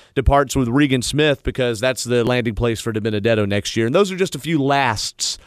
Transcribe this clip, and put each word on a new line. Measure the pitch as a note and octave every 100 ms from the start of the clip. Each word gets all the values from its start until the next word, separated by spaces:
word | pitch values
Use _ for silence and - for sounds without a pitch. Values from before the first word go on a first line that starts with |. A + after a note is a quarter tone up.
| _
departs | - B2 C#3 C#3
with | C#3 B2
Regan | B2+ D3 C3
Smith | A#2 C#3+ D3+ C#3
because | - A2+ B2 A2+
that's | B2+ B2+
the | A#2 A#2+
landing | A#2 B2 A#2
place | G#2 A#2+ A2
for | -
DiBenedetto | A2 G#2+ G#2+ G#2+ A2 G#2
next | G2+ - -
year. | A2+
And |
those | D3+ G3+
are | F#3
just | F#3 D3+
a |
few | C#3 E3
lasts | C#3 C#3 C3 G#2+ - - - -